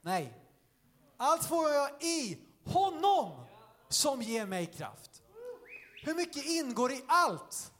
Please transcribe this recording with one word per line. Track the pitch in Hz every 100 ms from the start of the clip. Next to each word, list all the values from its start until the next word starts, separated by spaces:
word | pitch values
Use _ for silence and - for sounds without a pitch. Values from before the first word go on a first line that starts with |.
Nej. | 170 185 135 113 - _ _ _ _ _ _ _
Allt | 254 320
får | - 330 311
jag | 285 277 285
i | 330 330 240 160 - _
honom | - 349 392 320 381 381 208 135 120 - - - -
som | - 294 269
ger | 226 226 202
mig | 185 170
kraft. | - 123 107 - - _ 440 494 480 - - - -
Hur | -
mycket | 330 339 294
ingår | 277 330 277 240 247
i | 269 262
allt? | 339 330 165 - - - _